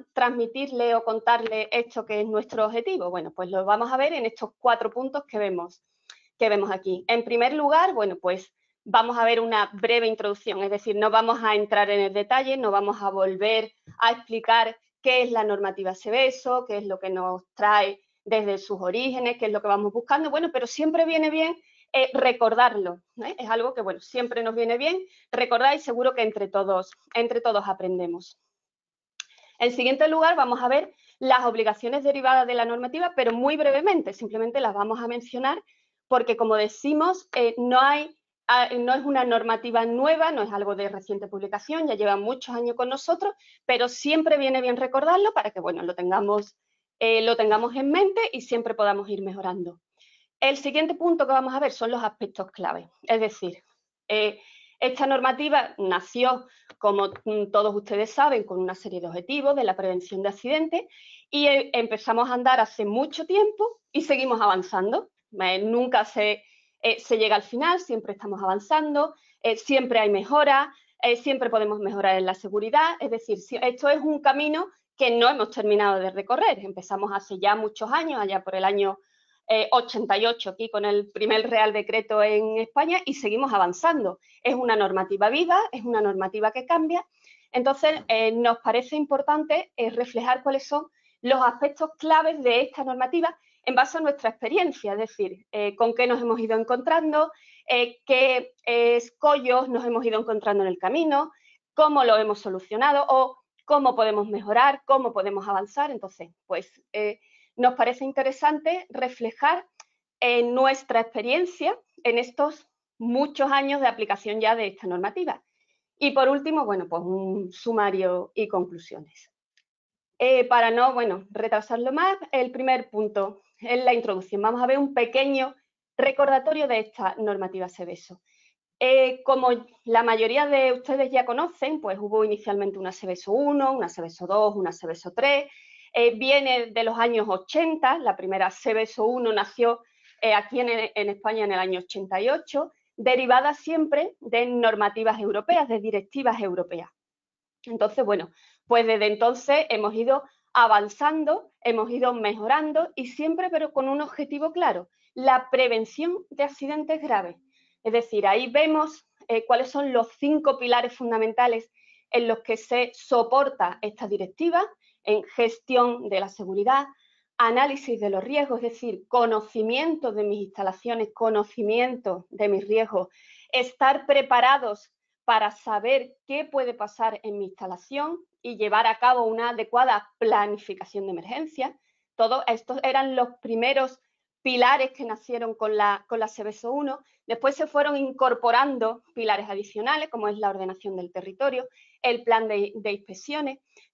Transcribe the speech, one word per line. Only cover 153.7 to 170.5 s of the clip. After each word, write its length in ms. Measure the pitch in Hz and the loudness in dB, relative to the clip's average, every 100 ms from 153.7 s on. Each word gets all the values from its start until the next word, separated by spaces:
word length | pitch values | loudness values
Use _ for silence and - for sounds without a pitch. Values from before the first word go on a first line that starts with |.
con 160 | 285 262 | -2 -2
un 120 | 285 | -2
objetivo 500 | 294 - 285 285 320 | -4 -8 -8 -6 -4
claro, 380 | 349 294 180 175 _ _ | -2 -2 -2 -8 _ _
la 340 | 254 262 254 254 | -2 2 2 2
prevención 760 | 262 247 226 220 - 339 381 - | 0 2 0 -4 -6 -6 -6 -8
de 140 | 285 | -4
accidentes 580 | 285 - 277 302 302 311 | -4 -4 -8 -6 -4 -4
graves. 360 | 285 208 175 - _ _ _ _ | -2 -2 -4 -14 _ _ _ _
Es 100 | 220 | -2
decir, 340 | 233 233 208 196 | -2 0 0 2
ahí 200 | 220 262 | 2 2
vemos, 560 | 285 311 311 311 - _ _ - | 2 4 2 0 -6 _ _ -4
eh, 180 | 226 226 | -2 2
cuáles 240 | 240 254 | 0 0
son 220 | 285 285 | -4 0
los 160 | 247 233 - | 0 0 -2
cinco 380 | 285 302 302 262 | 0 2 2 0
pilares 360 | 247 240 240 | 2 0 0
fundamentales 800 | - 240 233 220 226 247 226 226 _ _ _ - | -6 -4 0 0 2 2 0 -6 _ _ _ -4
en 160 | 240 233 | -2 0
los 120 | 226 | -2
que 180 | - 226 | -4 -6
se 340 | - 247 240 | -2 -2 -2
soporta 840 | - - 240 233 262 269 262 180 - | -6 0 2 4 2 2 0 -4 -2
esta 260 | 214 208 214 | -10 -8 -6
directiva, 540 | 202 185 - 339 339 415 - _ _ | -6 -6 -4 0 0 -2 -8 _ _
en 200 | - 214 | 0 0
gestión 880 | - - 233 226 - 247 240 240 220 | 0 -2 -2 -2 0 2 2 0 -4
de 100 | 190 | -4
la 100 | 190 | -4
seguridad, 580 | - 185 196 220 269 285 _ _ _ _ - | -10 -6 -2 2 2 0 _ _ _ _ 0
análisis 640 | 233 247 285 277 - 214 | 2 4 2 0 -6 -4
de 100 | 208 | -2
los 140 | 190 | -2
riesgos, 400 | 247 285 277 240 | -2 -2 0 -2
es 80 | 240 | -6
decir, 360 | 233 240 - - | -6 -10 -10 0
conocimiento 1080 | 247 233 214 214 233 220 254 330 311 240 | 2 2 0 -4 -4 -2 0 -2 -2 -4
de 100 | 208 | -4
mis 180 | 208 208 | -4 -4
instalaciones, 680 | 190 | -8